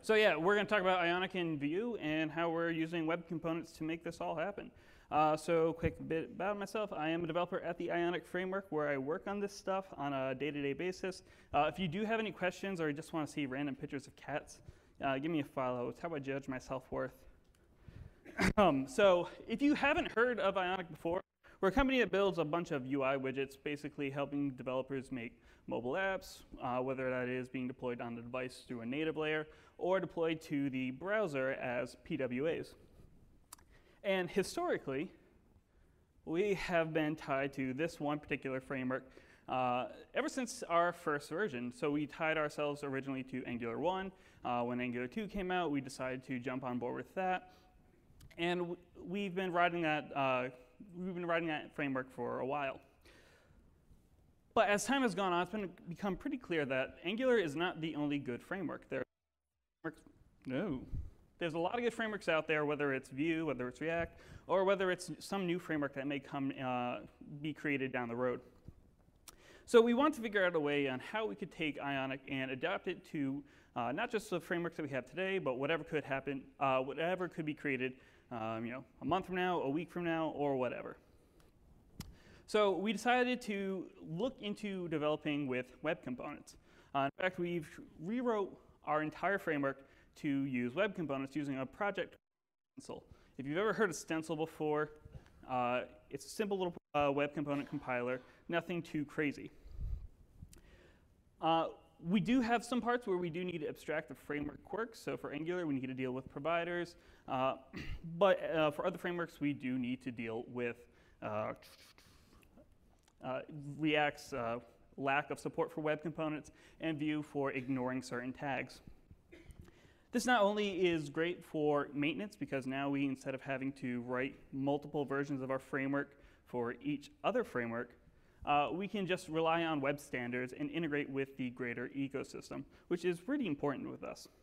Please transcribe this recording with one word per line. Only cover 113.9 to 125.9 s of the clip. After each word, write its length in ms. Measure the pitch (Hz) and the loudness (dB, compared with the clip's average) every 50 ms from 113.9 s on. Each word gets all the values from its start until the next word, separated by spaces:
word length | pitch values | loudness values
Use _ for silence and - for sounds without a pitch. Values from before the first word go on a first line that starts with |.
| 151 147 151 147 139 - - - | 6 6 4 2 2 -4 -12 -6
uh, 260 | 143 131 117 113 117 123 123 - - _ - - - | -4 -2 0 0 -2 -4 -6 -12 -20 _ -20 -18 -8
lack 340 | - 135 139 135 147 147 - | -2 2 4 4 4 2 0
of 80 | - - | -6 -4
support 340 | - 147 - - 160 - | -4 -6 -2 -2 -2 -2
for 80 | - - | -2 -2
web 220 | 151 156 151 151 | 0 0 0 0
components 480 | - 160 151 - 160 156 151 143 - - - - - - - - | -2 -8 -4 -4 -4 -4 -4 -6 -8 -14 -20 -20 -20 -20 -12 -6
and 180 | - 160 160 139 | -4 -2 -2 0
Vue 240 | 151 151 151 151 | 0 0 0 -2
for 300 | 147 - - 143 135 139 | -4 -4 -2 -2 -2 0
ignoring 500 | 135 139 123 123 135 127 123 127 127 131 | -2 -2 -2 -2 -2 0 0 0 -2 -2
certain 300 | 127 - 123 120 123 131 | -4 -4 -6 -4 -4 -6
tags. 480 | 127 - - 139 131 131 131 - - - - - - - - _ - _ _ _ - - - - - - - - - - - - - _ - _ | -8 -6 -4 -2 -2 -2 -4 -6 -12 -18 -18 -20 -20 -20 -20 _ -20 _ _ _ -20 -20 -20 -20 -20 -20 -20 -20 -20 -20 -20 -20 -20 _ -20 _
This 160 | - 247 - | -4 -2 2
not 160 | 240 254 226 | 4 4 6
only 440 | 202 196 208 208 208 202 190 165 190 | 6 4 4 2 0 0 2 4 4
is 220 | 175 170 160 151 139 | 4 4 2 0 -2
great 340 | 139 160 165 170 175 - | -2 -2 0 0 -2 -6
for 460 | 170 - - 156 151 151 147 143 139 - - | -10 -6 -2 0 2 4 4 4 2 0 -2
maintenance, 420 | 147 147 143 - - 208 208 - | 0 0 0 0 -2 -6 -8 -6
because 300 | - 143 139 143 135 123 | -8 -6 -4 -4 -4 -2
now 240 | 127 131 135 139 143 | -2 -2 -2 0 0
we, 160 | 139 139 143 | 2 2 2
instead 280 | 139 131 - - 143 131 | 0 -2 -2 -4 -6 -6
of 60 | 127 | -6
having 320 | - 143 135 127 135 135 135 | -4 -4 -4 -2 -2 -4 -4
to 280 | - - 127 123 123 | -4 -4 -4 -2 -4
write 360 | 120 123 127 123 131 139 143 - - - | -2 -2 -2 0 -2 -2 -4 -10 -18 -8
multiple 540 | - 135 135 139 143 147 143 143 - 151 143 | -6 -2 0 2 0 0 -2 -4 -2 -2 -2
versions 340 | 123 139 139 143 147 147 131 | 0 0 0 0 0 -2 -4
of 100 | 131 127 | -2 -2
our 80 | 135 131 | -2 -2
framework 580 | - - - 139 135 135 | -2 -2 -2 0 0 2